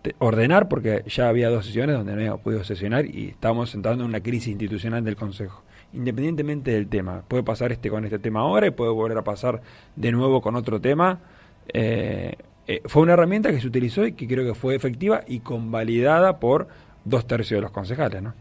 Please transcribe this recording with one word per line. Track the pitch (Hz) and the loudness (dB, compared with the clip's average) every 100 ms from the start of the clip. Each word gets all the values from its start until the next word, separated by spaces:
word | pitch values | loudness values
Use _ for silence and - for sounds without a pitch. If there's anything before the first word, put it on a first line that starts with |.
te-, | 139 - | -8 0
ordenar, | 113 110 120 185 202 | 2 4 6 4 4
porque | 139 110 107 107 | 0 0 -2 -2
ya | - 123 | 0 2
había | 117 117 | 4 2
dos | 117 95 | 0 -2
sesiones | 101 139 135 | -2 0 0
donde | 101 | -2
no | 104 | -2
habíamos | 107 104 | -4 -4
podido | 107 110 95 | -4 -4 -4
sesionar, | 92 101 123 151 | -6 -2 0 -2
y | - 92 | -6 -10
estábamos | - 113 117 113 | -2 0 0 -2
entrando | 104 107 123 | -4 -2 -2
en | 120 | -2
una | 110 | -4
crisis | 101 117 117 | -4 -4 -4
institucional | 101 104 101 113 117 110 | -4 -4 -4 -4 -2 -4
del | 101 | -4
Consejo. | 104 98 98 - - - - | -8 -8 -12 -12 -20 -20 -16
Independientemente | - 123 120 151 160 147 147 131 | -6 -4 -2 -2 -2 -2 -4 0
del | 110 101 | 0 0
tema, | 104 92 90 - | -2 -2 -8 -2
puede | 127 | -2
pasar | 117 113 123 | -2 -2 -2
este | 117 113 | -2 -4
con | 107 | -4
este | 107 104 | -4 -4
tema | 110 107 | -2 0
ahora, | 139 202 202 | 2 4 2
y | |
puede | 120 117 | 2 0
volver | 113 113 110 | 2 0 -2
a | |
pasar | 107 101 123 120 - - - - | -4 -2 -2 -4 -10 -20 -18 -4
de | 117 | 0
nuevo | 117 135 131 | 2 4 4
con | 107 120 | 2 -2
otro | 113 104 | -2 0
tema. | 131 147 180 180 - - - - - | 2 4 2 0 -10 -20 -20 -20 -6
Eh, | - 113 113 107 104 87 - - _ - | -2 0 0 -2 -4 -6 -10 -16 _ -8
eh, | 95 - | -6 2
fue | 143 | 4
una | 165 | 6
herramienta | 175 170 208 214 | 6 6 2 2
que | 143 | 0
se | 123 | 0
utilizó | 123 123 151 214 | 0 0 0 -2
y | |
que | - 120 | -2 -4
creo | 127 123 | -2 -2
que | |
fue | 104 131 135 | -2 -2 0
efectiva | 131 120 196 220 - | -2 -2 0 0 -2
y | 123 | -10
convalidada | - 117 113 113 113 117 131 160 190 185 | -6 -6 -4 -2 0 2 4 6 4 4
por | 117 147 - - - - 104 | 2 2 0 -14 -20 -14 -2
dos | 127 113 | 0 0
tercios | 117 104 107 | -2 0 0
de | |
los | 95 | -2
concejales, | - 95 127 131 98 | -6 -6 -2 -2 -2
¿no? | 104 - | -8 -12